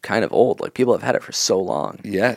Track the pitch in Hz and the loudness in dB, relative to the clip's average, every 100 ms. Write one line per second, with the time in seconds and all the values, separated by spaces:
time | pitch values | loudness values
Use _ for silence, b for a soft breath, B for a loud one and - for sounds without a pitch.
0 | - 104 98 - 120 - - - 123 107 | -2 -2 0 2 2 2 -6 0 2 2
1 | 123 123 - - - 95 92 73 58 - | 2 -2 -2 -6 0 0 0 -2 -4 -8
2 | 107 95 117 | -6 0 0